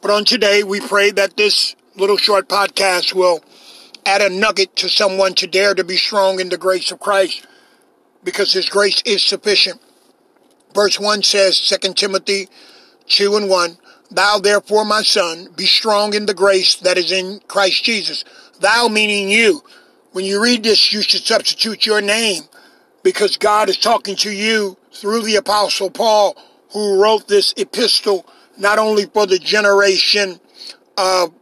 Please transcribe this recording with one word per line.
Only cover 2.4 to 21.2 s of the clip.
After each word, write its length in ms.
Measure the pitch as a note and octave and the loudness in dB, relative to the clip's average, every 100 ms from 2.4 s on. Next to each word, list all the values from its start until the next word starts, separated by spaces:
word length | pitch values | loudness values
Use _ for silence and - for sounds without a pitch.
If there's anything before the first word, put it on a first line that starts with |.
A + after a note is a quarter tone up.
| F#3+ | 0
podcast 680 | G3 G3 - G3 F3+ F3 | -2 -2 0 0 0 -2
will 280 | F#3 F3+ E3 _ - - - - - - | 0 0 0 _ -20 -20 -20 -20 -10 -2
add 160 | G3 | 0
a 80 | G3+ | 0
nugget 460 | F#3 G#3+ G3 F#3+ - | 0 -2 -2 -4 -4
to 120 | F#3 | -4
someone 460 | - G#3 F#3+ F#3+ | 0 0 0 0
to 140 | F#3 F#3+ | 0 -2
dare 260 | F#3 G3+ | 0 0
to 80 | F#3 | 0
be 140 | F3 F#3 | -2 -4
strong 440 | - G#3 F#3+ F#3 | -2 0 0 0
in 100 | F#3 | -4
the 60 | F3+ | -4
grace 360 | F#3 F#3 F3+ | -2 -2 -4
of 80 | F3 | -8
Christ, 440 | - G3 F#3 - - _ _ _ _ _ _ _ | -2 0 0 -4 -14 _ _ _ _ _ _ _
because 300 | F3+ - F#3+ | -10 -4 -2
his 160 | F#3+ F3 | 0 0
grace 340 | G3 G3+ F#3+ | 0 0 0
is 200 | - G3 | -2 -2
sufficient. 560 | - G3 - G3 - - _ _ _ _ _ _ _ _ _ | -2 -2 -2 0 0 -4 _ _ _ _ _ _ _ _ _
Verse 280 | - G3+ - | 0 0 0
one 240 | G3+ G#3 | -2 -2
says, 340 | G3 G3+ F#3+ E3+ | 0 2 2 2
Second 380 | - G3 G3 F3+ | 0 -2 -4 -4
Timothy 520 | G3+ F#3+ - G3 F#3 - - - _ _ _ | -2 -4 -2 -4 -4 -16 -20 -20 _ _ _
two 280 | - G3+ G#3 | 0 2 0
and 120 | G3+ | 2
one, 280 | F#3 F3+ E3 _ - _ | 0 0 -4 _ -20 _
"Thou 300 | F3+ G3 G#3 | 0 2 2
therefore, 460 | G3 G#3 - G#3+ | 2 2 2 0
my 180 | G#3+ G#3+ | 2 0
son, 460 | - G#3+ F3 E3 F#3+ F3+ | 0 0 -2 -4 -14 -6
be 100 | F#3+ | -2
strong 480 | - A3+ G#3 G#3 | 0 2 0 0
in 120 | G#3 G#3 | -2 -4
the 80 | |
grace 420 | F#3+ G3 G3 F#3 - | 0 2 2 2 0
that 200 | F#3 F3+ | 0 0
is 140 | E3+ | -2
in 300 | F#3+ F#3 G3+ _ | -4 -4 -10 _
Christ 340 | - F#3+ - | 0 0 0
Jesus." 420 | - A3 E3 D3 - - - _ | -2 -2 -4 -10 -12 -20 -20 _
Thou 260 | G3 A3+ A#3+ | 0 2 2
meaning 420 | G#3+ G#3+ G#3 G3 | 0 0 -2 0
you. 360 | G#3 A3+ D#3 - - _ _ _ | 2 2 2 -4 -20 _ _ _
When 120 | F#3 | -8
you 160 | F#3+ G3+ | -4 -2
read 220 | A#3 B3 | 0 0
this, 300 | A3 G3+ - | 2 2 2
you 100 | G#3+ | 0
should 220 | G3+ - | -2 -2